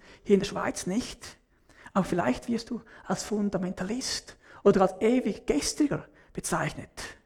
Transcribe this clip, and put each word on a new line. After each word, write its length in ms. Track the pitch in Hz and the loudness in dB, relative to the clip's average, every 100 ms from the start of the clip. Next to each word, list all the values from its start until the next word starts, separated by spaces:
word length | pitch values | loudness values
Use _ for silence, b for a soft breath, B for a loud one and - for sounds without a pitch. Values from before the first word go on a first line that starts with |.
| B B | B B
hier 100 | - | 4
in 60 | 196 | 4
der 80 | 196 | 4
Schweiz 400 | 175 180 - - | -4 -4 -4 -4
nicht. 500 | 202 - - - - _ B B B B | -4 -4 -10 -18 -20 _ B B B B
Aber 120 | 190 180 | -2 0
vielleicht 420 | 175 233 254 - | 0 0 -2 -2
wirst 240 | 226 - | -4 -4
du 100 | 233 - B - | -10 -10 B -6
als 180 | 190 | -4
Fundamentalist 1120 | - 214 202 190 185 190 185 247 - - - - B B | -2 -2 0 -2 -4 -6 -6 -4 -4 -6 -8 -20 B B
oder 180 | 202 196 | 4 6
als 140 | 190 - | 4 4
ewig 460 | 220 254 240 190 - | 2 4 2 -4 -2
Gestriger 640 | 285 - - 302 156 - b b | 0 0 0 0 0 -8 b b
bezeichnet. 560 | - - 165 151 - - - - - | -10 -4 -2 -2 -6 -14 -14 -14 -16